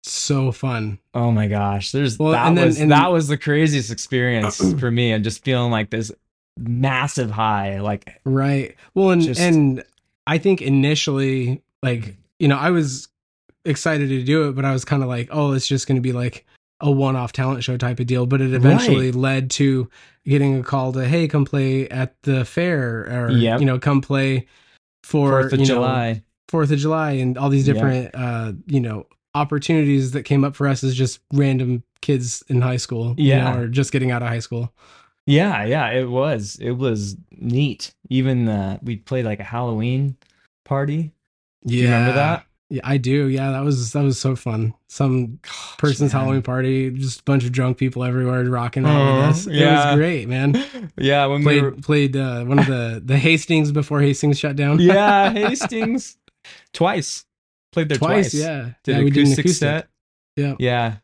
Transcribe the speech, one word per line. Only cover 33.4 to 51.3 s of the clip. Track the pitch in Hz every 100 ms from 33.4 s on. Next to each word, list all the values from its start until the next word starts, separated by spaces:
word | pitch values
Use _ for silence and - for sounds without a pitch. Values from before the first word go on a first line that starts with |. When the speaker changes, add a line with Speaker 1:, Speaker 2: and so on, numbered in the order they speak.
| 127
Speaker 1:
know, | 127
or | 120
just | 127 135
getting | 143 127
out | 120
of | 120
high | 117
school. | - 117 117 _ _ - _ _ -
Speaker 2:
Yeah, | 143 196 139 107
yeah, | 143 120
it | 123 127
was. | 123 143 123 101 -
It | 117
was | 123 131 110 101 92 - -
neat. | 120 120 143 - - _ -
Even, | 131 131 127 117
uh, | 104 95 98
we | 113 110
played, | - 131 117
like, | 104
a |
Halloween | 101 117 123 110 117 131 139 131 _ _ _ _ _
party. | 139 143 151 160 _ _ _ _ _ -
Do | 123
you |
remember | 123 120 123
Speaker 1:
Yeah. | 131
Speaker 2:
that? | 147 170 _ _ _
Speaker 1:
Yeah, | 131
I | - 139
do. | 123 139 139
Yeah, | 131 135
that | 135
was, | 143 135 117
that | 143
was | 143 127
so | 135 127
fun. | - 113 110 - _
Some | - 139 127 120 117
Speaker 2:
Gosh, | - - - -
Speaker 1:
person's | 147 131 143
Speaker 2:
man. | 135
Speaker 1:
Halloween | 135 135
party, | 123 127 131 131 131
just | 127 135 -
a |
bunch | - 139
of | 123
drunk | 123 127 123
people | 131 123
everywhere | 123 127 127 127 123
rocking | 123 120 139 143
out | 147
with | 139 135
Speaker 2:
Uh-huh. | 147
Speaker 1:
us. | 160 196
It | 147
Speaker 2:
Yeah. | 143 147 143
Speaker 1:
was | 143
great, | 160 165 110
man. | 131 139
Speaker 2:
<laughs> | 220 277 262 190 -
Yeah, | 135 143
when | 139